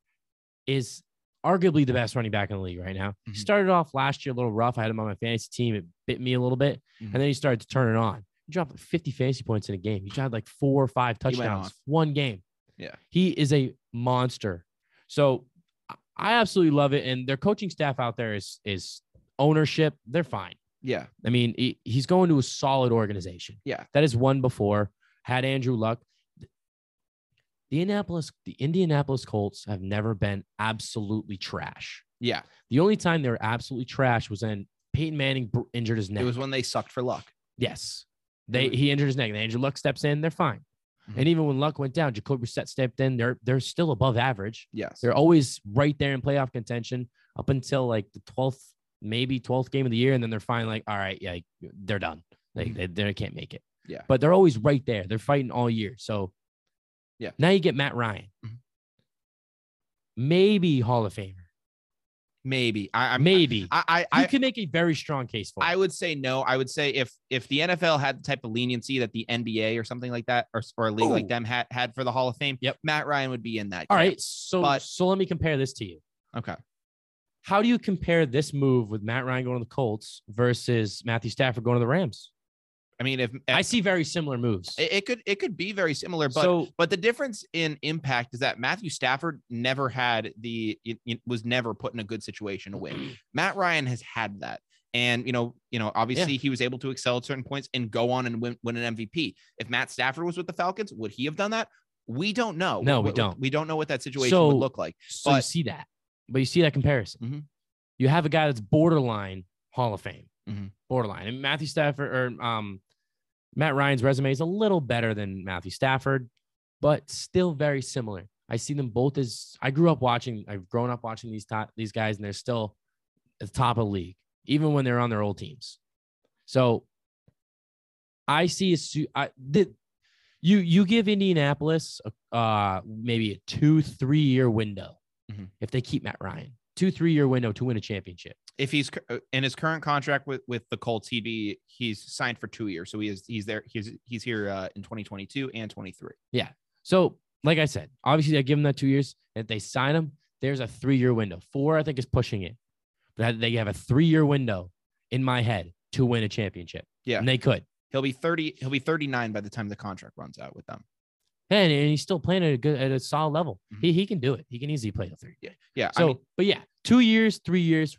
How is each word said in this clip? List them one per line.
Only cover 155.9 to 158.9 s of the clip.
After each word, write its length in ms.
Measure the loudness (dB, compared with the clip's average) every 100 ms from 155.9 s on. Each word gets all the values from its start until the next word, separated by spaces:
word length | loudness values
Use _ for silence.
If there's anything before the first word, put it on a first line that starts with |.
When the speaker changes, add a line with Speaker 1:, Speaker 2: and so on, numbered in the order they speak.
Speaker 1:
to 120 | 0 2
win 180 | 2
a 60 | 0
championship. 540 | -2 -6 -6 -12 -14 -16 _ -4
Speaker 2:
Yeah. 140 | -2
Speaker 1:
And 80 | 0
they 100 | 2
could. 260 | 2 0 -2 _ _
Speaker 2:
He'll 100 | -4
be 100 | -4
thirty. 440 | -2 -2 -2 -4 -6
He'll 100 | -6
be 100 | -4
thirty-nine 520 | -2